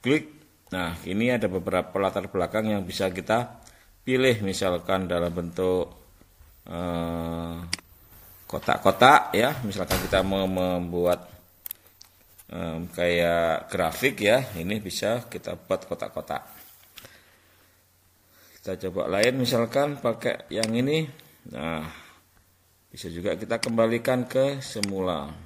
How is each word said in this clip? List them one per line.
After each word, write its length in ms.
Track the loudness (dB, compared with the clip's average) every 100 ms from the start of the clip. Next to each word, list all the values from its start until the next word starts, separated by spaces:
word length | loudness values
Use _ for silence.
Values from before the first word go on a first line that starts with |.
| 4
Klik. 320 | 2 0 -20 -20 _ _
Nah, 320 | -4 -4 -6 -4
ini 240 | 0 2
ada 160 | 2 0
beberapa 480 | 0 0 0 0 0
latar 320 | 0 0 -2
belakang 400 | -2 0 0 0
yang 160 | -2 -2
bisa 240 | -2 -2
kita 480 | -2 0 0 0 -10 -20 -20 -20 _ 0
pilih, 400 | 4 4 4 0
misalkan 640 | 0 0 0 0 0 2
dalam 240 | 0 0
bentuk, 640 | -2 -6 -2 2 2 0 -8 -20 -20 -20 _ -20 -20 -12
eh, 880 | -6 -4 -2 -2 -4 -4 -6 -6 -8 -8 -10 -12 -20 -20 -20 -20 -20 -8
kotak-kotak, 800 | -4 0 4 4 6 8 8 6
ya. 240 | 2 2 0
Misalkan 320 | -6 -6 -2 -2
kita 240 | 2 2 2
mau 160 | 0
membuat, 800 | 0 0 0 0 -2 0 2 2 -2 -20 -20 _ -16 -16 -16 _ -20 _ _ -20 -14
em, 320 | -8 -8 -8 -8
kayak 800 | 0 2 4 4 4 2 0 -2
grafik, 480 | -2 0 2 0 4
ya, 240 | 4 4 2 -6
ini 240 | -4 -4
bisa 400 | -4 -2 0 -2 -4
kita 240 | -12 -10 -10
buat 320 | -4 -4 -4
kotak-kotak. 560 | -8 -6 -8 -6 -8 -8 -20 -20 -20 -20 -20 -20 -20 -20 _ _ _ _ _ _ _ _ _ _ -20 -20 -14
Kita 160 | -8 -6 -4
coba 180 | -4 0
lain, 320 | 4 4 4
misalkan 640 | 2 2 2 0 0 0
pakai 480 | -2 -2 -4 -4 -6
yang 160 | -2 0 2
ini. 320 | 2 0 -2 -10 -20 -20 -16 -8
Nah, 320 | -6 -6 -8 -14 -20 -20 _ _ _ _ _ _ _
bisa 160 | -14 -10
juga 320 | -6 -4 -4
kita 240 | -4 -4
kembalikan 640 | -2 2 2 2 0 0 0
ke 320 | 0 0 0
semula. 720 | -8 -8 -6 -2 -2 -2 -6 -12